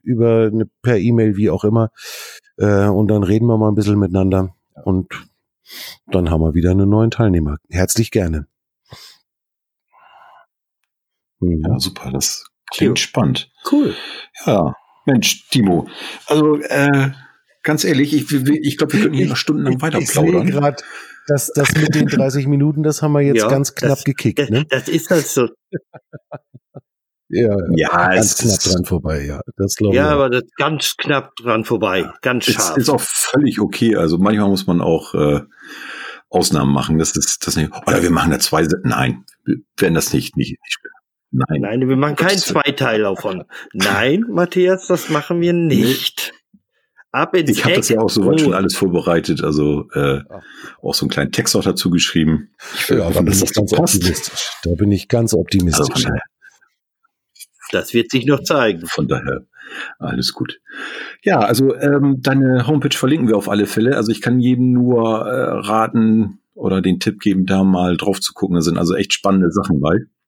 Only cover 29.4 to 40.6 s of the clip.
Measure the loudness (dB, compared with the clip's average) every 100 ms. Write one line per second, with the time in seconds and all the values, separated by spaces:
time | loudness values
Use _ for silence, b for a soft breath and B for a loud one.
29.4 | -12 -4 -4 0 0 2 2 2 2 0
30.4 | -4 -4 -2 -2 -4 -4 -2 -2 -4 -8
31.4 | -2 -2 0 -2 0 -2 -4 -6 -4 -2
32.4 | 0 -2 0 0 0 0 -2 -4 -2 2
33.4 | 0 0 -2 0 2 2 2 2 2 2
34.4 | 2 0 0 0 2 0 -2 0 2 0
35.4 | -4 B B B B B B B B 0
36.4 | 2 2 2 0 0 0 0 -2 -4 -4
37.4 | -4 -2 -4 -4 -2 0 2 2 2 0
38.4 | 0 0 0 0 -2 -2 -2 -4 -10 _
39.4 | -6 -6 -6 -2 0 0 0 -4 -4 -4
40.4 | -6 -6